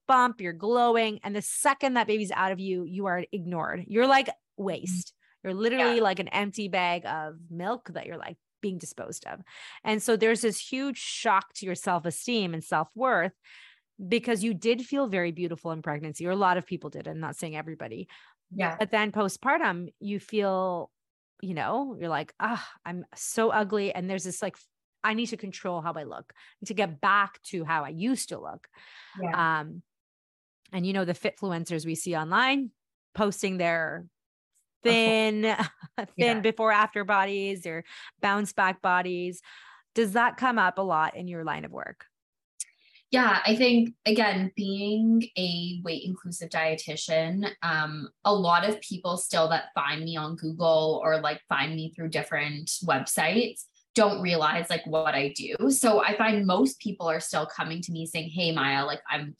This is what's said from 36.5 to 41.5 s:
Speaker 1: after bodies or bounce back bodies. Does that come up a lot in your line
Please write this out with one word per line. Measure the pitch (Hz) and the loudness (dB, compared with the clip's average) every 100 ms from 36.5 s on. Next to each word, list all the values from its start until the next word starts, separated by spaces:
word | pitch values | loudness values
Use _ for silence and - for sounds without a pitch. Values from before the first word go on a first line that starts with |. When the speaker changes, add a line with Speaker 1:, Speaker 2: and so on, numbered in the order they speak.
| 220 220 | 2 4
Speaker 1:
after | 208 214 208 | 6 4 0
bodies | 196 202 196 196 196 196 175 | 2 2 2 0 -4 -4 -6
or | 160 - - - - | -8 -10 -18 -18 -2
bounce | 202 202 202 | 2 2 0
back | - 185 185 | 2 2 2
bodies. | 190 180 180 175 180 180 - - - - _ | 2 2 2 -4 -4 -8 -16 -20 -20 -20 _
Does | - 214 | 0 2
that | 226 240 - | 4 2 2
come | 254 226 | 0 4
up | 180 185 | 2 2
a | |
lot | 190 156 156 | 0 2 2
in | - 180 | -2 -8
your | 170 | -6
line | 160 | -4